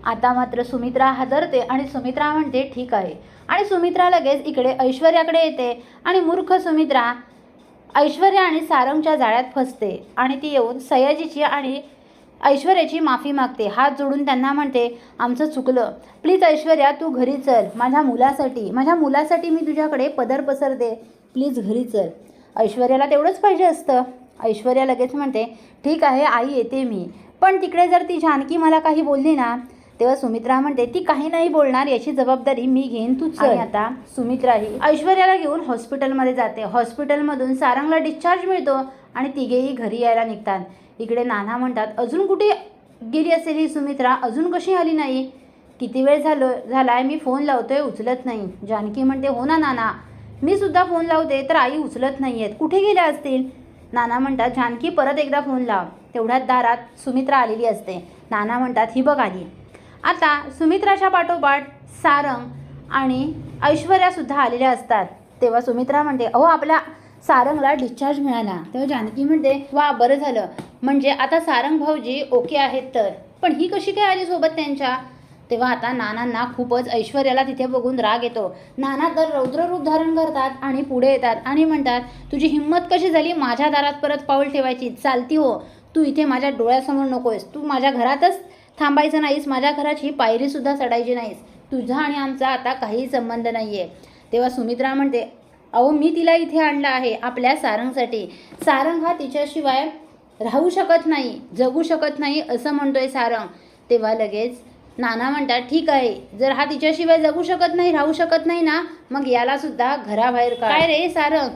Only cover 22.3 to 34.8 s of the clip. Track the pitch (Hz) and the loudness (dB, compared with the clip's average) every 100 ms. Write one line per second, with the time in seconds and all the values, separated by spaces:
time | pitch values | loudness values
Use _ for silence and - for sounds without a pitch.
22.3 | - _ - 220 233 247 262 277 294 311 | -20 _ -2 -2 0 2 2 4 4 2
23.3 | 381 415 349 359 320 - 254 254 - - | 2 2 4 2 2 0 0 0 -10 -20
24.3 | - 226 214 233 254 262 240 254 285 277 | -6 -4 -2 0 2 2 0 -2 -2 -4
25.3 | 220 233 - - - 277 320 294 262 294 | -4 -4 -8 -20 -6 -2 2 2 4 2
26.3 | 233 254 277 226 262 254 202 175 - - | 2 0 -2 -2 -2 -4 -4 -8 -14 -20
27.3 | _ 381 381 359 339 349 349 359 339 320 | _ 4 4 0 2 4 4 2 0 2
28.3 | 277 269 330 320 320 320 311 294 277 285 | 2 0 2 4 4 4 0 2 2 2
29.3 | 294 240 247 247 - - - 240 254 262 | 2 0 -4 -10 -20 -20 0 2 2 0
30.3 | 226 233 262 285 262 240 359 - 262 311 | -4 0 0 2 0 -2 -2 -2 -2 0
31.3 | 330 339 302 277 254 285 240 262 269 254 | 0 2 4 2 2 0 -2 -2 -2 2
32.3 | 262 277 247 254 262 269 226 226 262 320 | 2 0 -2 0 0 0 -4 -2 -2 -2
33.3 | - 285 196 226 208 220 254 - - 233 | 0 2 2 0 -2 -4 -6 -12 -8 -4
34.3 | 254 254 226 214 233 | 0 2 2 0 -2